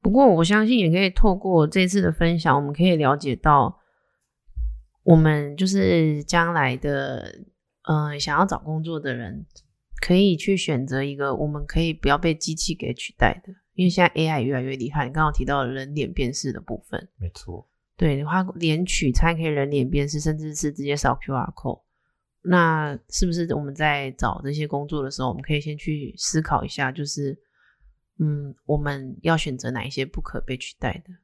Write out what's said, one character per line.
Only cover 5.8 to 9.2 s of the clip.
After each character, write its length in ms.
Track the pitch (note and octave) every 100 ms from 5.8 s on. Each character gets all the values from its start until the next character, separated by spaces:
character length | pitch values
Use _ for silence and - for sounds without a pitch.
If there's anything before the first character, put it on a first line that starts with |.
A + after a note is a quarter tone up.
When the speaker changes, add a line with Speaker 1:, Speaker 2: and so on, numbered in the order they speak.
| F#3+ E3+ D#3 D3
Speaker 1:
将 300 | D3+ F3 E3+
来 240 | E3+ C3 B2+
的， 580 | D3 C#3 C#3 C3 - - - _ _ _
呃， 340 | - D#3 D3+ C#3+
想 220 | D3 D3
要 60 | F#3+
找 120 | E3
工 220 | D3+ D#3
作 180 | D#3+ D#3+
的 140 | C#3+
人， 320 | A#2+